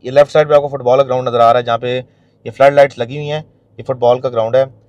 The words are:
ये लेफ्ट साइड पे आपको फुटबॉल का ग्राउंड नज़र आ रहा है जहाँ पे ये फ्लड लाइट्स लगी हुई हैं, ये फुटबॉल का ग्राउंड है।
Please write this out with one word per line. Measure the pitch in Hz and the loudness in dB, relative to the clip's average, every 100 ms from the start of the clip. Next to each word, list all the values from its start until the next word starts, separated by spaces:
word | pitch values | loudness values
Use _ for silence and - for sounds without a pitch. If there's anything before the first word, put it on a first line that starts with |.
ये | 120 | -2
लेफ्ट | 135 143 | 0 2
साइड | 151 151 | 2 2
पे | 147 | 2
आपको | 143 | 0
फुटबॉल | 139 123 131 | -6 0 0
का | |
ग्राउंड | 135 127 127 | 2 -2 -2
नज़र | 120 | 2
आ | 117 | 4
रहा | 120 | 2
है | 117 | 0
जहाँ | 117 | -4
पे | 123 127 | -4 -8
ये | 123 _ _ _ 120 | -10 _ _ _ -18
फ्लड | - 139 | 2 2
लाइट्स | 143 139 127 | 4 2 0
लगी | 117 147 | -10 -8
हुई | 147 | -8
हैं, | 151 156 _ _ _ | -8 -10 _ _ _
ये | |
फुटबॉल | 117 127 120 127 | -10 -2 0 0
का | 131 | -2
ग्राउंड | 120 113 127 | -4 -2 0
है। | 135 123 | -2 _